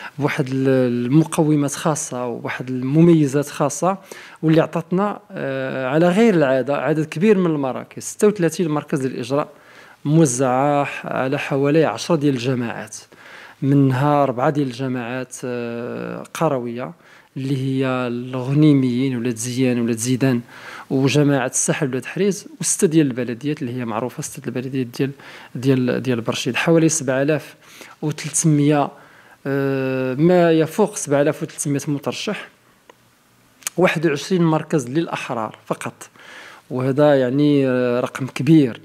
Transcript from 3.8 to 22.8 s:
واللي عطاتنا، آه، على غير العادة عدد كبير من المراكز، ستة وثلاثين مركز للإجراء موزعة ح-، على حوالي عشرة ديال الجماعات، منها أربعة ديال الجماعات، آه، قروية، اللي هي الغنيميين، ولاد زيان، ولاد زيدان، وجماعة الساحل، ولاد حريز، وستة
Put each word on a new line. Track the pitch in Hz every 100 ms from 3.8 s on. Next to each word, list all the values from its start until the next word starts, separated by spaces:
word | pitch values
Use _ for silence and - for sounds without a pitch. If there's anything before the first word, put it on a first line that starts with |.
| 175 190 - - - -
واللي | 156 160
عطاتنا، | 151 170 - 180 208 - -
آه، | 185 135 135 135 135 131
على | 151 175
غير | 185 233
العادة | 175 135 131 123 143
عدد | 131 156
كبير | 156 156 214 190
من | 175
المراكز، | 156 135 117 120 -
ستة | - - 208
وثلاثين | 202 165 - 165
مركز | 151 143 151 131
للإجراء | - 120 143 - - - - - -
موزعة | 139 156 156 120 135 127 143 143
ح-، | 139 - -
على | 113 131 143
حوالي | - 139 143 160
عشرة | 139 113 - 165
ديال | 143
الجماعات، | 131 123 123 117 101 104 - - - - - - -
منها | 135 143 135 127 147 147
أربعة | 139 117 147
ديال | 147 135
الجماعات، | 117 131 127 117 127 127 -
آه، | 127 123 117 117 120 117 120 117 -
قروية، | - 160 135 120 117 143 175 _ - _ 139
اللي | 135 139
هي | 135 131 131
الغنيميين، | 127 123 120 127 131 127 143 151 139 127 120 135 123
ولاد | 123 110
زيان، | 123 120 127 123
ولاد | 117 113
زيدان، | 120 127 135 120 - - - - -
وجماعة | 135 135 147 143 139 127
الساحل، | - - - 139
ولاد | 127
حريز، | - 165 202 180 - -
وستة | 165 -